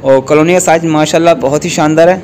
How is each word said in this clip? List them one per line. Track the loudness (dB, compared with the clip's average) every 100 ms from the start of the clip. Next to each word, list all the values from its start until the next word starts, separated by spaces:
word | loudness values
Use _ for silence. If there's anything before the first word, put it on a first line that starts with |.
और | 2 0
कॉलोनी | 2 0 2
का | 0
size | 0 0
माशाल्लाह | 0 -2 -2 0 0 0
बहुत | -2 -4
ही | -4
शानदार | -2 0 2 2
है। | 0